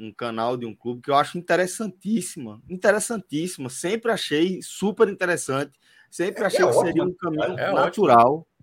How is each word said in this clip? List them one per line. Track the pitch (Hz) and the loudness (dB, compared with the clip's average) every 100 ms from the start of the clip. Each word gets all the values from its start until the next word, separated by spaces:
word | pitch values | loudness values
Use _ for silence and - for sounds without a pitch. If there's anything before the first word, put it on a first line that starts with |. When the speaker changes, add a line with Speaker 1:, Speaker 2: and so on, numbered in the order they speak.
| 110 | -14
Speaker 1:
um | |
canal | 104 120 113 117 123 | -8 -6 -2 -2 -2
de | 117 | -6
um | |
clube | 104 117 123 | -10 -8 -8
que | 131 | 0
eu | 139 | 2
acho | 147 175 | 2 -2
interessantíssima, | 175 170 180 - 220 - 196 226 - - 117 107 131 | 0 0 0 -4 -8 -8 -4 -4 -4 -10 -12 -14 -14
interessantíssima, | 180 208 208 208 233 - 147 180 - 127 | -2 2 2 0 -8 -6 -6 -6 -6 -10
sempre | - 175 226 233 | -6 -4 -4 -2
achei | 208 - 147 180 185 | -2 0 0 0 -2
super | - - 196 202 214 | -10 -6 -2 2 2
interessante, | 196 180 160 - 135 143 _ _ _ _ | 2 -2 -2 -2 -4 -4 _ _ _ _
sempre | - 180 196 | -4 -4 -2
Speaker 2:
É, | 202 | 0
Speaker 1:
achei | - | 2
Speaker 2:
é | 185 | 4
Speaker 1:
que | |
seria | - 175 160 | 4 2 2
Speaker 2:
ótimo. | 185 | -2
Speaker 1:
um | |
caminho | - 170 151 165 185 | -2 -4 -2 -2 -2
Speaker 3:
É | 160 | -2
ótimo. | |
Speaker 1:
natural, | 185 156 180 180 120 - 156 165 _ | 0 0 2 6 8 8 4 -6 _